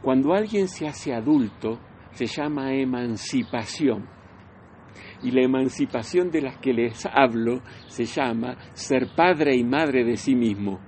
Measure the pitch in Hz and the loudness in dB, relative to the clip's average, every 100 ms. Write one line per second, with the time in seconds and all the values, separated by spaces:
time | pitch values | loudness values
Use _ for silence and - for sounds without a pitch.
0 | 131 131 135 185 214 208 190 - 151 139 | 2 2 4 2 0 0 -2 -4 -8 -6
1 | - 120 113 151 110 - 110 117 - - | -6 -4 2 2 2 -2 -6 -6 -10 -20
2 | - - 117 - 151 147 135 135 131 123 | -20 -6 -6 -4 -4 -4 -2 -2 0 -2
3 | 120 107 - 131 113 120 117 - 147 107 | -4 -6 -4 -4 -2 -4 -6 -2 0 0
4 | - - - - - - - - - - | -6 -18 -20 -20 -20 -20 -20 -20 -20 -20
5 | - - 127 127 127 131 131 - 139 123 | -20 -8 0 2 4 2 0 -2 -4 -4
6 | 113 180 180 160 135 - 135 117 117 113 | -2 0 0 -2 -4 -4 -2 0 0 -2
7 | - 135 131 113 113 123 - - - - | -2 4 4 4 -2 -2 -6 -20 -18 -6
8 | 117 - 131 117 123 127 - - - 135 | -4 -2 -2 -2 -6 -10 -16 -16 0 0
9 | 120 - 175 165 147 127 120 139 156 131 | 0 4 4 6 4 4 2 2 2 2
10 | 117 113 135 127 117 101 101 95 | 2 0 0 2 2 0 -4 -6